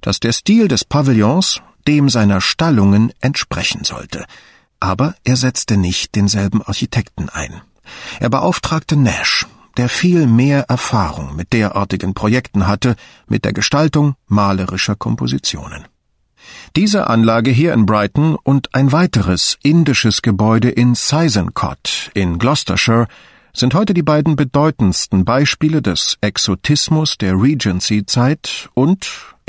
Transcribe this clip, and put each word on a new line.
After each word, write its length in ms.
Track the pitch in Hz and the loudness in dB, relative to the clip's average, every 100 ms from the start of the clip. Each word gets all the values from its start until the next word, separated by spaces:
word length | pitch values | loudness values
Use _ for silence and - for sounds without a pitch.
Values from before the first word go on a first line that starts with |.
dass 180 | - 98 | -4 -2
der 140 | 117 | -2
Stil 340 | 117 - 220 214 | -2 2 4 4
des 180 | 123 | 0
Pavillons 760 | - 143 139 117 104 160 190 - - _ - | 0 0 2 4 4 2 0 -4 -8 _ 0
dem 220 | 147 139 | 2 2
seiner 320 | 117 104 95 | 2 2 2
Stallungen 720 | - - 165 131 98 101 113 - | -2 -2 0 2 4 4 2 -2
entsprechen 640 | 127 143 - - - - | -4 -4 -6 -6 -6 -6
sollte. 420 | - - - - - - - _ _ _ | -6 -8 -12 -14 -14 -18 -20 _ _ _
Aber 340 | 92 95 143 - | -4 -2 -2 -4
er 140 | - 123 | -2 0
setzte 400 | 127 - - 104 | 0 -2 0 0
nicht 400 | 90 90 - - | 0 -2 -4 -2
denselben 440 | 101 101 98 110 | 0 0 0 -2
Architekten 680 | - 101 - - - - - | -4 -6 -4 -4 -6 -8 -10
ein. 340 | - - 87 - _ - - - - | -10 -12 -14 -20 _ -20 -20 -18 -6
Er 100 | 123 | -2
beauftragte 680 | 131 175 180 - 160 - 147 | 0 -2 -2 -2 -4 0 2
Nash, 500 | 127 90 - - - - _ - | 2 0 -4 -4 -6 -14 _ -4
der 120 | 123 | -2
viel 380 | - 180 175 143 | 0 2 2 4
mehr 380 | 113 135 143 | 4 4 0
Erfahrung 720 | 127 127 - 117 85 73 69 73 | 0 -4 -2 -2 -2 -6 -10 -10
mit 160 | 85 | -4
derartigen 600 | 117 107 98 98 95 92 | 0 0 -2 -4 -4 -6
Projekten 520 | 95 107 123 127 104 92 | -4 0 -2 -2 -2 0
hatte, 300 | 101 127 113 - - _ | 0 0 -2 -6 -20 _
mit 160 | 110 | -4
der 80 | 104 | -2
Gestaltung 640 | 104 - 143 156 151 147 139 _ | -4 -2 0 0 2 0 -2 _
malerischer 680 | 104 101 98 95 92 - 101 | 0 2 0 -2 -4 -4 -4
Kompositionen. 920 | - 113 123 131 - - 69 - - _ _ _ _ _ - - - | -4 -4 -2 -4 -6 -8 -12 -16 -20 _ _ _ _ _ -20 -20 -6
Diese 320 | - 208 202 - | 0 2 0 0
Anlage 460 | 113 113 113 117 | 2 4 2 2
hier 200 | 123 165 | 2 2
in 120 | 117 101 | 2 2
Brighton 480 | 107 101 - 156 | 2 0 0 0
und 400 | 151 - 139 - | 0 0 0 0
ein 160 | 135 135 | 0 2
weiteres 680 | 147 180 - 90 90 - - | 2 2 0 0 0 0 0
indisches 580 | 139 165 151 123 113 104 | 2 4 4 2 0 0
Gebäude 500 | - 98 107 113 120 | 0 0 2 4 2
in 260 | 117 123 120 | 2 2 2
Sizencott 1120 | - 147 165 107 87 - - 65 - - - | 0 0 2 0 -2 -4 -6 -6 -6 -6 -6
in 260 | - 95 85 | -2 -2 0
Gloucestershire 680 | 113 147 - 92 - 113 113 - - _ _ | 0 0 -2 -2 2 2 0 -6 -20 _ _
sind 200 | - 127 | -2 0
heute 200 | 143 208 | 2 0
die 80 | 180 | 0
beiden 320 | 151 151 156 | 2 2 2
bedeutendsten 880 | 147 143 143 156 - 104 87 - 95 | 0 0 2 2 2 0 0 0 0
Beispiele 560 | 92 127 143 - 156 156 | 2 2 0 0 0 0
des 380 | 117 - - - | -2 -2 -2 -2
Exotismus 1000 | - - - 92 - 147 - 156 156 - | -4 -2 -4 -4 0 0 2 0 -2 -2
der 220 | 95 95 | 0 2
Regency-Zeit 1300 | 117 151 110 90 - 104 101 - 123 151 - - - | 2 0 -2 -2 -2 -2 -2 0 0 0 -6 -10 -8
und 340 | - 139 190 - - - _ | 0 0 0 -4 -14 -18 _